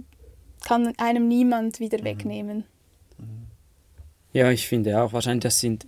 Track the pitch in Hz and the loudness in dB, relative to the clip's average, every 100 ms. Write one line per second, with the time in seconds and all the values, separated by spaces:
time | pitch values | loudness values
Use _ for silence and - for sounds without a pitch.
0 | 247 _ - - - - - 240 233 233 | -16 _ -20 -20 -20 -20 0 2 2 0
1 | 233 240 233 240 247 233 226 214 220 220 | 0 2 2 4 4 2 -2 -6 -6 -4
2 | 214 - 208 208 208 214 214 _ _ _ | -4 -6 -6 -8 -8 -8 -10 _ _ _
3 | _ - 110 110 113 - _ _ _ _ | _ -20 -18 -16 -18 -20 _ _ _ _
4 | - _ _ 131 123 120 - 120 107 104 | -20 _ _ 4 4 4 0 0 2 2
5 | 117 117 120 120 117 - 120 110 | 2 0 -2 -2 0 0 0 -4